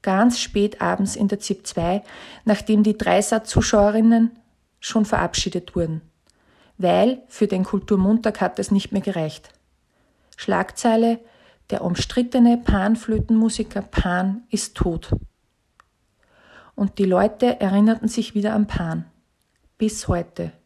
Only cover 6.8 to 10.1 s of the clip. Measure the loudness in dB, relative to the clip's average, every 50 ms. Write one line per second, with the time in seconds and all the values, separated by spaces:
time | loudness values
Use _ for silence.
6.8 | 2 2 4 4 4 2 2 -2 -10 _ -2 0 0 0 2 -2 -2 -2 -2 -4
7.8 | 0 0 0 2 4 2 2 2 0 -2 -2 -2 -4 -4 -2 -4 -2 0 0 0
8.8 | 0 -2 -6 -4 -4 -2 -4 -4 -4 -6 -8 -12 -20 -20 _ _ _ _ _ _
9.8 | _ _ _ _ _ _